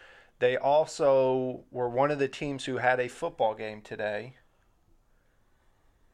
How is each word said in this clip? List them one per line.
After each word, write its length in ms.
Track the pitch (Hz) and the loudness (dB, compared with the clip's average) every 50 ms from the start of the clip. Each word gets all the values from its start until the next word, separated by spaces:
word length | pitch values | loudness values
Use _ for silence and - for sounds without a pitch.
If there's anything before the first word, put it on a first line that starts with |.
| - - - - - _ _ - | -20 -20 -20 -20 -20 _ _ 0
They 180 | 123 123 127 | 0 2 2
also 1080 | - - 135 143 156 156 - - - 156 139 135 135 131 131 131 131 127 127 127 - - _ | 2 2 4 4 4 2 2 0 0 2 4 6 6 4 4 2 0 -2 -4 -6 -8 -12 _
were 180 | - - 123 120 | -6 -4 -4 -2
one 220 | 120 131 139 147 | 2 2 2 2
of 80 | 151 139 | 2 0
the 80 | 139 | -2
teams 380 | 131 - - 151 143 139 131 - | -2 -2 -4 -6 -6 -6 -6 -6
who 120 | 139 127 | -6 -4
had 220 | 120 120 127 127 127 | 0 2 2 2 2
a 80 | 123 | 0
football 480 | 123 - - 165 170 - - 120 110 110 | -4 -6 -8 -8 -6 -2 0 0 0 0
game 260 | 110 110 107 107 107 | -4 -8 -10 -10 -12
today. 540 | - - 117 107 107 107 104 104 113 127 131 _ _ _ _ _ _ _ _ _ _ _ _ _ _ _ _ _ _ _ _ _ _ _ _ _ _ _ _ _ _ _ _ _ _ _ | -14 -12 -8 -6 -4 -4 -4 -6 -8 -10 -16 _ _ _ _ _ _ _ _ _ _ _ _ _ _ _ _ _ _ _ _ _ _ _ _ _ _ _ _ _ _ _ _ _ _ _